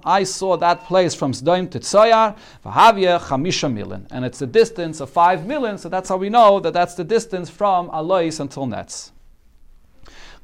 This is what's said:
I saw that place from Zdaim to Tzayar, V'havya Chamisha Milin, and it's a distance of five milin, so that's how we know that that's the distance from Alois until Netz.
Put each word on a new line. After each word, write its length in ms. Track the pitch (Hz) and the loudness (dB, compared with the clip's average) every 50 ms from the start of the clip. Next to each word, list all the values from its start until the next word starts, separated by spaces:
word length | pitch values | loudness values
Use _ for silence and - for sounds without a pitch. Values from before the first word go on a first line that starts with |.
| - | -2
I 220 | 156 180 196 190 | 0 0 0 0
saw 320 | 185 - - 190 190 180 | -2 -6 -6 -2 -2 0
that 260 | 160 175 175 170 170 - | 2 2 0 0 0 -2
place 320 | - 175 190 180 160 - | 0 2 2 2 2 0
from 160 | - 165 139 | -2 -4 -4
Zdaim 400 | 127 131 131 160 175 180 185 180 | -4 -2 0 0 0 0 0 -6
to 80 | - 160 | -8 -10
Tzayar, 580 | - - - 202 220 226 226 220 220 214 208 - - - - - _ | -8 2 4 4 6 6 6 4 4 0 -2 -8 -18 -20 -20 -20 _
V'havya 560 | - 104 139 196 233 220 196 185 180 175 170 | -4 4 6 6 6 6 6 2 2 2 0
Chamisha 520 | - - 151 131 151 185 143 - - 143 120 | 0 -2 -4 -2 -2 -2 -2 -2 -4 -4 -4
Milin, 320 | 104 98 95 98 98 95 - | -6 -8 -10 -12 -14 -14 -12
and 140 | - - 127 | -10 -8 -8
it's 160 | 127 - - | -8 -8 -8
a 40 | 143 | -10
distance 540 | 123 - 220 226 220 - - 175 165 156 160 | 0 2 2 2 2 0 -8 -10 -10 -8 -10
of 100 | 143 127 | -14 -4
five 300 | - 175 170 175 185 165 | 0 2 2 2 2 0
milin, 400 | 160 214 294 294 254 220 202 175 | -4 -6 -6 -6 -4 -6 -8 -10
so 80 | - | -10
that's 220 | 170 185 185 185 - | -8 -8 -8 -4 -4
how 80 | 190 | -4
we 120 | 185 190 202 | -4 -4 0
know 300 | 220 240 226 202 202 196 | 4 6 6 6 6 4
that 140 | 165 165 156 | 0 0 0
that's 220 | 175 175 175 - | 0 0 -2 -4
the 100 | - 175 | -10 -4
distance 440 | 160 220 226 220 - 196 180 175 - | -2 0 -2 -2 -2 -8 -10 -10 -10
from 400 | - - 208 202 190 175 175 170 | -6 -4 -2 0 0 0 -2 -4
Alois 500 | - 160 160 170 190 185 170 160 156 - | -8 -6 -2 0 0 0 0 -2 -4 -6
until 260 | 143 135 - 139 135 | -10 -10 -8 -8 -8
Netz. 440 | 123 98 92 - - - - - - _ - _ - - _ _ _ _ _ - - - - - _ _ - - - - - - - - - | -8 -8 -8 -10 -12 -16 -16 -18 -20 _ -20 _ -20 -20 _ _ _ _ _ -20 -20 -20 -20 -20 _ _ -20 -20 -20 -20 -20 -20 -20 -20 -20